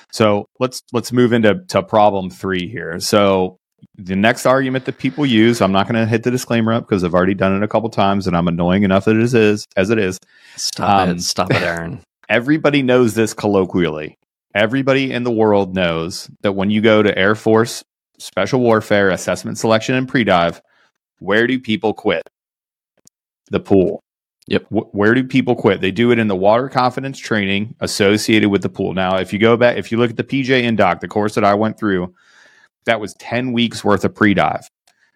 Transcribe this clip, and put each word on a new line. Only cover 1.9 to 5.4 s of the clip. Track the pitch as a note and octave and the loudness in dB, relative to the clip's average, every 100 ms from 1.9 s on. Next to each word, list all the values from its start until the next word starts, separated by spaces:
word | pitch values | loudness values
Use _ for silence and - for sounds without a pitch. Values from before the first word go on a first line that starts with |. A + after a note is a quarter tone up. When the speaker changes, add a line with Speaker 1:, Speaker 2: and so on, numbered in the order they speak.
| G#2+ G#2 G2 F#2 | 4 4 2 -6
Speaker 1:
three | - F#2+ F#2 F2+ | -8 -6 -6 -6
here. | F2 E2 F2+ | -10 -10 -10
So | - G#2 G2+ F#2+ F#2 - _ _ - - | 0 2 4 2 -2 -6 _ _ -20 -16
the | F#2 F#2+ | -6 0
next | A2 B2 B2+ | 0 2 2
argument | C3 C3 C3 - | 0 0 -4 -6
that | - | -6
people | C3 C#3 C#3+ | -6 -2 0
use, | A2 | 4